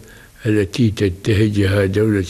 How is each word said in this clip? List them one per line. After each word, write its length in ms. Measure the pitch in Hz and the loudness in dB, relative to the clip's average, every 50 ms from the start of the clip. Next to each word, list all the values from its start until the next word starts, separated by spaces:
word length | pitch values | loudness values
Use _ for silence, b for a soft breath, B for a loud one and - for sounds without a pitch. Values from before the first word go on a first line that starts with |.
| B B B B B B B B - | B B B B B B B B -4
التي 460 | 110 107 107 101 95 - - 120 110 | -2 0 0 0 -2 0 0 0 0
تنتهجها 960 | 98 - 107 95 87 - - 120 110 95 110 107 101 101 101 95 98 104 98 | 0 0 -2 -2 -2 -4 -4 -2 0 0 0 0 2 0 0 0 2 0 0
دولة 400 | 95 95 104 110 110 104 98 92 - | 0 0 0 0 2 0 0 -2 -4